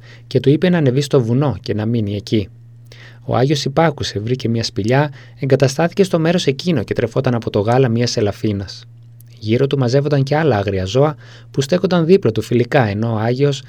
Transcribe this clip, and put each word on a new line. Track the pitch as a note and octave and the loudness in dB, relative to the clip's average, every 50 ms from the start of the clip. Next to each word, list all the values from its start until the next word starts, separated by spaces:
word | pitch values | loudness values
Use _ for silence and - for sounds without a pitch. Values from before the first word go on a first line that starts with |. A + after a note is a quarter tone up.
| - - - - - | -14 -20 -20 -20 -8
και | - - C3 | -4 -2 0
του | C3+ C3+ | 2 2
είπε | D3 D#3 F#3 F3+ | 2 2 2 2
να | F3 E3+ | 2 2
ανεβεί | D3 B2+ B2 C#3 | 2 2 2 0
στο | C#3 - D3 C#3 | 0 0 0 0
βουνό | A2+ A2+ A#2+ C3 D3+ C3+ G#2 F2+ | 2 2 0 0 0 0 -2 -4
και | - G#2+ G#2 | -6 -6 -4
να | G#2+ G#2+ | -2 -2
μείνει | A2+ A#2+ A#2 G#2+ G2+ G#2 | -2 -2 -2 -2 -2 -4
εκεί. | G2 - - - G#2+ F#2+ - - - - - - - - - - - - - - - - | -6 -4 -2 -2 -2 -2 -4 -10 -20 -20 -20 -20 -20 -20 -20 -20 -20 -20 -20 -20 -14 -6
Ο | - A#2 | -2 0
Άγιος | A2+ B2+ C#3+ D#3 C#3 - | 0 2 0 0 -2 -2
υπάκουσε, | C#3 C3+ E3 E3 D#3+ C3 - G2+ - - G2+ | -2 0 2 2 2 0 -2 -6 -6 -6 -6
βρήκε | G#2 A#2 C3 C3 - A2+ | -4 -4 -4 -2 -2 -2
μια | A#2 A2+ A2 | -2 -2 -4
σπηλιά, | - - G2+ G2 A2 B2+ C#3 D3+ C#3+ - - - - - - | -4 -6 -4 -2 0 2 0 0 -2 -4 -12 -20 -20 -12 -6
εγκαταστάθηκε | C#3+ C3 C#3 C3+ C#3 C3+ C3+ - E3 F3 - - F#3+ | -2 0 2 2 2 2 0 0 -2 -2 2 0 0
στο | F#3 - E3 | 0 0 0
μέρος | D#3 E3 F3+ F3+ - | 0 2 0 0 0
εκείνο | D3 C3+ C#3 - F3+ E3 A#2+ | 0 -2 -2 -2 -2 -2 -2
και | F#2+ - G#2 | -2 -2 -2
τρεφόταν | - A#2+ A2 - C3+ C#3 C3 A#2+ | -2 -2 -2 0 -2 0 0 -2
από | A#2 - A2 | -2 -2 -2
το | - A2 | -2 -2
γάλα | G2 A2+ A#2+ C3+ C3+ A#2+ | 0 2 2 2 2 2
μιας | A2+ A#2 A#2+ A#2 - | 2 0 0 -2 -2
ελαφίνας. | A#2+ G#2+ G2+ - - - G#2+ G2+ G2 G2 - - - - - - - - - - - - - - - | -2 -2 -2 -2 -2 -4 -4 -2 -4 -6 -8 -12 -18 -20 -20 -20 -20 -20 -20 -20 -20 -20 -20 -18 -8
Γύρω | G#2+ G#2+ A2+ B2 C#3 | -2 0 0 2 2
του | C3+ C#3+ C#3 | 0 0 0
μαζεύονταν | B2+ A#2 B2+ C#3+ C#3+ D3 D3 C#3 | 0 2 2 2 2 2 0 0
και | C3+ - D3 | 2 2 0
άλλα | D3+ E3 D3 A2+ | 0 2 2 2
άγρια | G2+ G2+ G2+ G2 F#2 F#2 | 2 0 -2 -2 -2 -2
ζώα | F#2+ G#2 C3 C#3+ D#3 D3 - - - - - - - | 0 2 2 2 2 0 -4 -14 -20 -20 -20 -18 -8
που | - C#3+ | -4 -4
στέκονταν | C3+ - - F3+ G3 F3+ F3+ F3 D#3+ | -2 0 0 0 0 0 0 2 4
δίπλα | D#3 F#3+ G3 - A#2 | 4 4 4 4 2
του | G#2+ A2 | 0 -2
φιλικά, | G#2+ - A#2+ A#2+ A#2+ A#2 - C#3 A#2 | -2 0 0 0 0 2 2 2 2
ενώ | G#2 G2 G#2 A2+ A#2 | 2 0 -2 -2 -2
ο | A2+ | -2
Άγιος | G#2 A2 A#2+ B2+ C3 C#3+ C#3+ C#3 - - | -2 0 -2 0 0 0 0 0 -4 -8